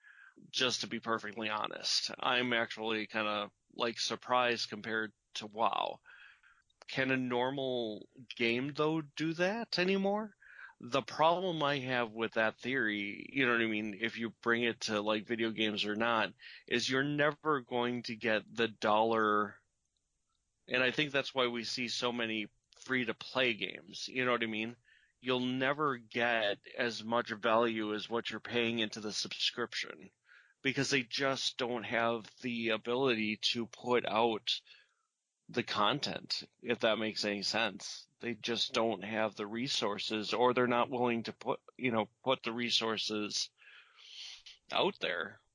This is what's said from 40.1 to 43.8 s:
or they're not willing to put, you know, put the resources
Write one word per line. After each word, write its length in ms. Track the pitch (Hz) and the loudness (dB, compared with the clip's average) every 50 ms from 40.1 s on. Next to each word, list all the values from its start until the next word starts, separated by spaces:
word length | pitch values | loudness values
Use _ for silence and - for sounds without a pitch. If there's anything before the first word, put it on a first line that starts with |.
| 110 107 101 - | -2 -2 -2 0
or 220 | 101 107 123 123 120 | 0 2 4 4 4
they're 120 | 127 123 | 4 4
not 240 | 120 120 120 117 - | 4 4 4 2 2
willing 340 | 135 120 123 120 117 117 107 | 0 0 2 2 2 0 -2
to 80 | 110 | -4
put, 280 | - - - 123 135 - _ - - | -8 -8 -4 -4 -4 -4 _ -16 -10
you 140 | - 123 127 | -4 -2 0
know, 180 | 117 113 104 - _ _ - | 2 2 0 -2 _ _ -2
put 180 | 131 127 - | -2 -2 0
the 100 | - 117 | -2 -6
resources 1000 | 113 120 120 117 - - 113 113 107 98 - - 107 107 107 104 - - - - _ _ - - - - | -4 -4 -2 0 0 0 2 0 -2 -2 -2 -2 -2 -2 -4 -2 -4 -4 -4 -6 _ _ -20 -20 -20 -20